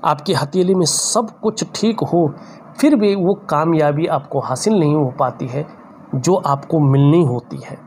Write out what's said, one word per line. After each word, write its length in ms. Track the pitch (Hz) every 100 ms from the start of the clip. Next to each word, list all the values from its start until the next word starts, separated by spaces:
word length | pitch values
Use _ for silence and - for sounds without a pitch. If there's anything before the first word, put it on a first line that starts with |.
आपकी 300 | 147 143 -
हथेली 420 | 156 143 185 180 185
में 100 | 165
सब 440 | - - 220 226 -
कुछ 240 | 214 214 170 -
ठीक 280 | 214 220
हो, 260 | 139 175 156 139 - - - -
फिर 180 | 294 277
भी 180 | 202 196
वो 180 | 180 196 -
कामयाबी 560 | 147 160 160 147 147 170
आपको 320 | 151 143 139
हासिल 380 | - 131 208 214
नहीं 160 | 151 151
हो 160 | 135 127
पाती 280 | 131 - 135
है, 180 | 131 156 - - - - 135
जो 200 | 160 185
आपको 420 | 147 139 - 165
मिलनी 420 | 143 139 143 165 151
होती 320 | 123 - 139
है। 180 | - -